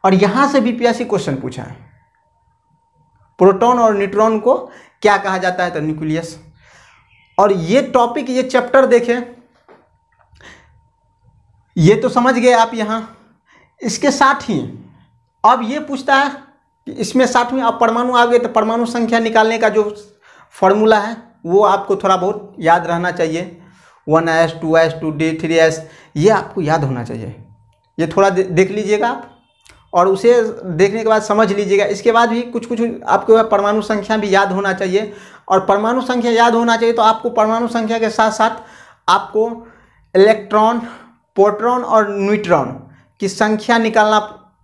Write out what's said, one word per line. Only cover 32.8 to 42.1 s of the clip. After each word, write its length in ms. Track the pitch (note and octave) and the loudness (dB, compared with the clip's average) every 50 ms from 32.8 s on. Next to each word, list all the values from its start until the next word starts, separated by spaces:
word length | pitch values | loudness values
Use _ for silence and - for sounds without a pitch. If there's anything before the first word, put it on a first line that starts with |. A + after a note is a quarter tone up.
| A#3 A#3 A#3 - - | -4 -4 -6 -8 -4
आपको 360 | - - - - - A3 A3+ | -2 -2 0 4 4 4 4
परमाणु 400 | A3 A3 G#3+ G3 G3+ G3+ G#3 A3 | 4 2 0 0 0 0 0 -2
संख्या 340 | G#3 - A3 G#3 G3 - A3 | -2 -2 -4 -4 -2 -2 -2
भी 180 | A3 G#3 G3+ F#3 | -2 0 2 2
याद 180 | G3 G3+ F#3+ | 2 2 2
होना 200 | F3+ F#3+ G3 G3 | -2 -2 -2 -2
चाहिए 400 | F#3+ F#3+ G3+ F#3 F3+ G3+ A3 G#3 - - - - - - _ - | -4 -2 -4 -2 -2 -2 -2 -4 -12 -18 -20 -20 -20 -20 _ 0
और 120 | F#3 F#3+ | 0 0
परमाणु 400 | F#3+ - G3 G3+ G#3+ A3+ A#3+ C4 | 2 2 0 0 0 -2 -2 -2
संख्या 320 | B3+ B3+ B3 B3 A3+ A#3+ | -2 -2 -4 -2 0 0
याद 220 | A#3 A3+ A#3 A#3+ A#3 | 2 4 4 4 2
होना 220 | A#3 A#3 A#3 A3+ | 2 0 0 0
चाहिए, 180 | A3 A#3 A3+ A3+ | 2 0 0 0
तो 80 | A#3 | 2
आपको 280 | A3 A3 A3+ A3+ - G3 | 2 2 2 0 -4 -4
परमाणु 380 | - A3+ G#3+ G#3+ A3+ A#3 A#3+ A#3 | 0 0 0 0 0 -2 -4 -4
संख्या 300 | A#3 A#3 A3 G#3+ A3+ A3+ | -4 -4 -4 -2 -2 -2
के 120 | A3+ G#3+ | -2 -2
साथ 200 | A3 - A3 G#3+ | 0 0 0 0
साथ 200 | G#3+ - A3 A#3 A3+ - - - - - - - _ _ _ - | 2 0 -2 -2 -2 -6 -16 -20 -20 -20 -20 -20 _ _ _ 0
आपको 580 | F3+ G3+ G3+ - - G#3+ A3 A#3 A#3 A3+ - - - _ _ _ _ _ _ _ _ | 0 0 0 -2 -2 -2 -2 -2 -4 -12 -16 -20 -20 _ _ _ _ _ _ _ _
इलेक्ट्रॉन, 640 | F#3 F#3+ G#3+ A3 A3 G3 - G#3 G#3+ G#3+ A3+ A#3 A#3 A#3 - - - - _ _ _ _ _ _ | 4 4 4 4 0 -2 -2 0 2 2 2 0 -2 -6 -10 -18 -20 -20 _ _ _ _ _ _
प्रोटॉन 480 | - G3 G#3 G3+ G#3 A3 A#3+ B3 B3 | 2 2 2 2 0 -2 -2 -2 -2
और 340 | A#3+ - - A3 G#3+ G3+ | -2 0 0 0 0 0